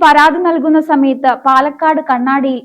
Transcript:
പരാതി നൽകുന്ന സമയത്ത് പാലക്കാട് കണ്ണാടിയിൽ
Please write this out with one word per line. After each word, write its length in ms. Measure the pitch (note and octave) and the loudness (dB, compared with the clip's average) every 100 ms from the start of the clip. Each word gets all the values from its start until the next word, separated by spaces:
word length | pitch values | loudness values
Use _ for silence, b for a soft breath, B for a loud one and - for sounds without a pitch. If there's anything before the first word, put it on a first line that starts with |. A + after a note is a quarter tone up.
പരാതി 400 | D#4+ D4 D#4 E4 F4 | 2 4 2 0 -2
നൽകുന്ന 320 | E4 D4+ D#4 D#4 | -2 0 0 0
സമയത്ത് 420 | C#4+ C4+ C4 C4 A#3 | 0 0 0 -2 -2
പാലക്കാട് 560 | C4+ C4 C#4+ C#4+ D#4+ D#4 D4+ | 0 0 0 -2 -2 -2 -2
കണ്ണാടിയിൽ 500 | B3 B3+ C#4 C4+ B3 | -4 -2 -2 -2 -6